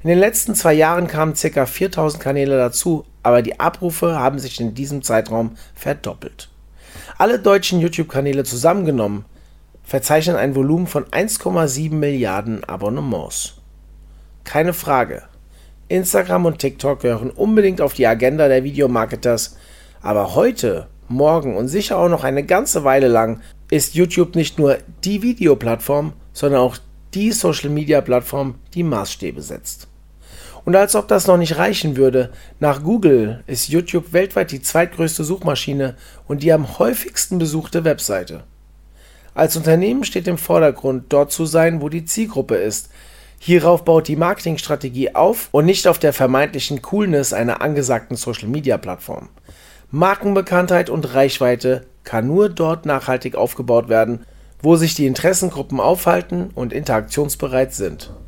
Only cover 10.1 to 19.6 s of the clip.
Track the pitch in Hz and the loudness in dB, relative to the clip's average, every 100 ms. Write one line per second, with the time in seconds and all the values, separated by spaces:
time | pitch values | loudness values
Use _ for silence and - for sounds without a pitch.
10.1 | 156 160 165 131 135 135 165 180 147 - | 2 2 0 0 0 2 0 0 -4 -2
11.1 | 143 214 - 185 180 156 131 156 151 147 | -2 -2 -4 -2 0 0 -2 -4 -2 -2
12.1 | 139 110 95 110 107 - 90 101 131 143 | -2 -2 -4 -4 -8 -8 -6 -4 -4 -4
13.1 | 95 - - - - - - - - - | -6 -6 -10 -10 -14 -20 -20 -20 -20 -20
14.1 | - - - - 147 170 165 - 135 110 | -20 -20 -20 -4 0 0 -2 -2 0 0
15.1 | - - - - - - - - 180 180 | -6 -16 -20 -20 -20 -20 -20 -4 -2 0
16.1 | 202 185 180 170 - 135 - 135 139 123 | 0 0 0 0 0 -6 -2 -4 0 -2
17.1 | 113 127 - 208 220 196 180 143 - 117 | -2 -4 -2 2 4 2 2 -2 2 2
18.1 | 113 127 151 143 131 135 139 135 117 113 | 4 2 4 4 4 0 0 2 2 -2
19.1 | 117 120 113 - - | -2 0 0 -4 -12